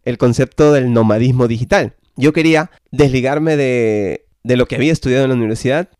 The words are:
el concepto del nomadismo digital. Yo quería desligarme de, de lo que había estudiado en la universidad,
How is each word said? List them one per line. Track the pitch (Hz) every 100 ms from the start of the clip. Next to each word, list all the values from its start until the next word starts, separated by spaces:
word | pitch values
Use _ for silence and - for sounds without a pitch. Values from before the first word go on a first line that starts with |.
el | - 120
concepto | 123 120 127 - 151
del | 143 127
nomadismo | 117 110 107 127 127 120
digital. | 117 120 196 123 - _ -
Yo | 139
quería | 160 160 156 165 _ _
desligarme | 143 143 131 127 147 160 151
de, | 135 123 113 104 98 - - _
de | 120 123
lo | 123
que | -
había | 143
estudiado | 160 131 127
en | 135
la | 123
universidad, | 110 110 123 147 185 _